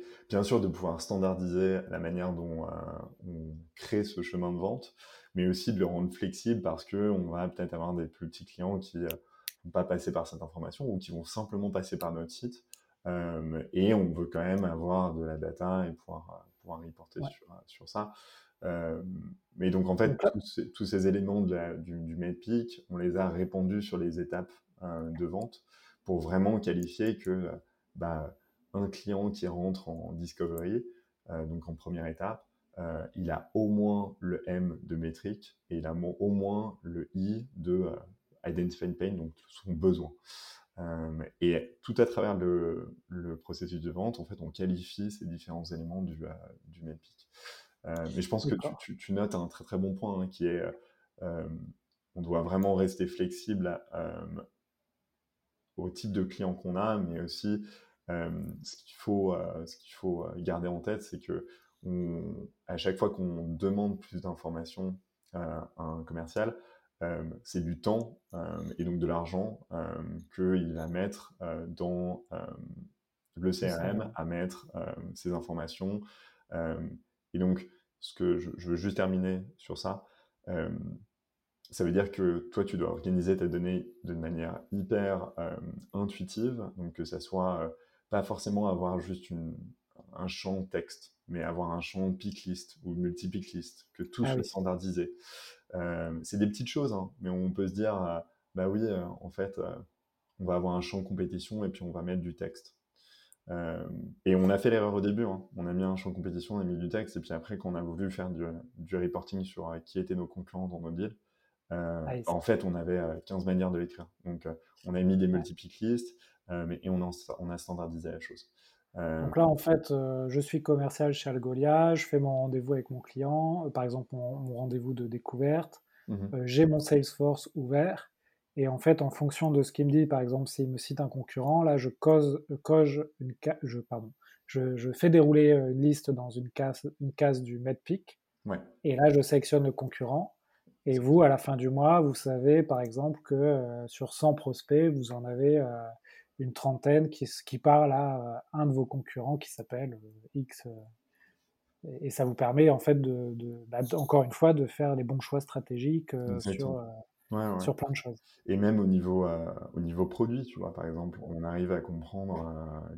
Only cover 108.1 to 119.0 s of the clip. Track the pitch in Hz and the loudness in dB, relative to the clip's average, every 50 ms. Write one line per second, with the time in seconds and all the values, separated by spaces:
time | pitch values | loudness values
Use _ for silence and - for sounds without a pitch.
108.1 | 92 - 92 92 87 80 85 85 82 85 - - _ - 85 80 95 90 90 87 | -4 -4 -6 -6 -4 -4 -6 -6 -6 -10 -12 -16 _ -16 -12 -4 -2 0 0 0
109.1 | - 90 - - - 95 92 95 - - 87 82 82 82 82 - - 95 92 92 | -2 -4 -8 -6 -6 -6 -6 -6 -8 -10 -8 -8 -8 -10 -10 -8 -4 -4 -2 -2
110.1 | 92 90 87 85 - 95 92 - - 92 92 92 90 85 85 82 82 85 98 113 | -2 -4 -4 -6 -8 -12 -12 -10 -8 -6 -6 -6 -6 -8 -8 -6 -4 -4 -4 -4
111.1 | 117 _ _ _ _ _ _ _ _ _ _ - 85 87 87 85 85 85 80 78 | -6 _ _ _ _ _ _ _ _ _ _ -8 -6 -4 -4 -4 -4 -4 -4 -4
112.1 | - 123 117 - 85 85 - - 113 - - 95 87 87 85 87 90 90 85 80 | -4 -6 -4 -4 -4 -2 2 2 2 2 2 -2 -2 -2 -2 0 0 0 0 -2
113.1 | 80 82 - - 98 95 90 95 92 92 92 92 90 87 87 87 - - 87 - | -4 -6 -8 -8 -6 -4 0 2 2 2 2 2 0 -2 -4 -4 -8 -12 -18 -18
114.1 | _ _ - 90 87 82 - 82 82 - _ _ _ _ - - 87 90 92 92 | _ _ -10 -10 -10 -8 -8 -8 -10 -10 _ _ _ _ -8 -4 0 2 4 6
115.1 | 95 92 95 92 90 87 82 - 85 - - 87 - - 107 113 120 120 120 - | 6 6 6 6 4 2 0 -2 -8 -14 -16 -18 -12 -4 -2 0 0 0 -2 -6
116.1 | - _ _ _ _ _ _ - 90 87 85 82 85 - - 95 92 90 90 90 | -14 _ _ _ _ _ _ -8 -6 -6 -4 -4 -6 -6 -4 -2 0 0 0 -2
117.1 | 87 - - - - - 90 87 87 87 - - 90 87 87 85 82 82 80 82 | -6 -8 -10 -12 -10 -8 -8 -8 -8 -8 -8 -8 -8 -6 -6 -6 -8 -8 -8 -8
118.1 | 82 82 - - 123 120 - _ _ _ _ _ _ _ _ _ - 90 | -10 -10 -12 -14 -16 -18 -20 _ _ _ _ _ _ _ _ _ -10 -6